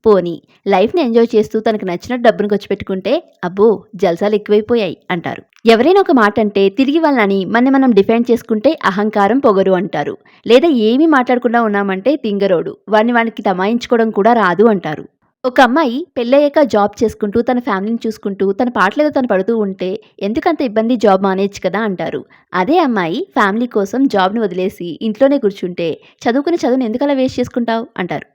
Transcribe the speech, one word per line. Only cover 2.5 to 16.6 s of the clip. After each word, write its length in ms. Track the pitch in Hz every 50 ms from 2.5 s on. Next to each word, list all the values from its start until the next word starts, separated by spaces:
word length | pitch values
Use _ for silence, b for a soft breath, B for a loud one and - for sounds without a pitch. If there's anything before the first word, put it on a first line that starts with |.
| 208 196 -
పెట్టుకుంటే, 680 | - 196 196 - - 190 190 180 196 269 339 - _ _ _ -
"అబ్బో, 400 | 175 180 196 208 233 202 180 - _ -
జల్సాలు 400 | 175 208 180 170 170 202 208 214
ఎక్కువైపోయాయి" 640 | 208 208 - 208 214 214 - 247 233 208 170 - _ _ -
అంటారు. 300 | 185 170 156 143 123 - _ _ _ _ _
ఎవరైనా 340 | 226 226 214 247 320 381 403
ఒక 100 | 381 -
మాట 280 | 330 247 214 208 214 240
అంటే, 300 | 220 208 202 196 196 190
తిరిగి 300 | 196 - 269 247 277 330
వాళ్ళని 460 | 320 302 277 247 208 196 196 196 185
మనని 240 | 170 208 233 247 269
మనం 220 | 269 269 262 254
డిఫెండ్ 400 | 220 196 196 - 226 233 240 -
చేసుకుంటే 480 | 233 233 - - 220 214 - 277 320 - -
అహంకారం, 540 | - 185 208 208 214 214 214 202 196 233 277
పొగరు 320 | - 233 202 190 190 190
అంటారు. 460 | 185 175 160 156 - 151 147 143 - _ b b b b b
లేదా 200 | 196 226 262 294
ఏమీ 380 | 349 285 240 208 220 233 262 320
మాట్లాడకుండా 560 | 330 302 262 247 262 254 240 247 240 226 233
ఉన్నామంటే 540 | 233 214 202 202 202 196 190 190 196 254 302
తింగరోడు, 640 | 294 - 220 202 202 196 190 180 160 156 185 - _ _ -
వాడిని 240 | 208 214 214 240 240
వానికి 280 | 240 233 226 220 -
తమాయించుకోవడం 680 | 214 214 185 180 185 202 233 240 - - 247 226 226 220
కూడా 240 | 208 208 196 226 240
రాదు 300 | 233 202 180 175 175 214
అంటారు. 420 | 233 208 180 - 156 151 - - - _ _ _ _ _ _ -
ఒక 160 | 254 247 -
అమ్మాయి 460 | 262 233 247 320 320 247 226 277 359 _ _
పెళ్ళయ్యాక 420 | 269 240 233 262 285 294 285 285 -